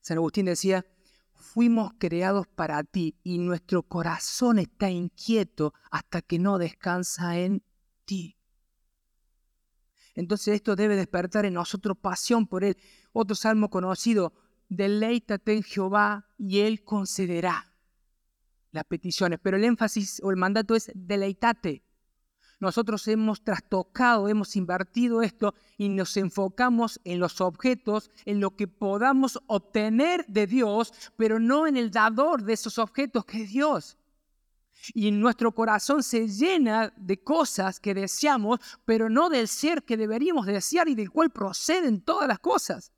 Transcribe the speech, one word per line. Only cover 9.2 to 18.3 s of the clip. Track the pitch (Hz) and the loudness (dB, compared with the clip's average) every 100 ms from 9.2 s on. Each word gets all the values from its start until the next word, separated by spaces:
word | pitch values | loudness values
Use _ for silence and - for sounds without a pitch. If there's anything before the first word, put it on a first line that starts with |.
| _ _ _ _ _ _ _ _ _ | _ _ _ _ _ _ _ _ _
Entonces | - 180 202 - 208 | -10 -4 -2 0 0
esto | 208 | 0
debe | 196 214 202 | 0 2 2
despertar | 185 180 180 214 202 | 0 -4 -2 0 0
en | |
nosotros | 175 170 196 208 190 | -2 -4 -4 -4 -4
pasión | 196 180 - 233 214 | -4 -4 0 2 2
por | 185 | 0
Él. | 202 185 _ _ _ | 0 -2 _ _ _
Otro | - 208 208 | -4 -2 0
salmo | 220 220 214 | 2 2 2
conocido, | 190 185 185 233 220 170 _ _ _ _ | 0 -2 -2 0 2 0 _ _ _ _
"Deleítate | 185 196 208 220 240 - 202 - | -4 0 0 0 -2 -2 -6 0
en | 214 | 0
Jehová | 196 - 190 202 208 208 - _ | 0 -4 0 2 2 0 -10 _
y | 196 196 | -2 2
Él | 208 220 | 2 0
concederá | - 208 190 - 185 170 180 175 - _ _ _ _ _ _ | -4 -4 -2 -4 -2 0 -2 -2 -8 _ _ _ _ _ _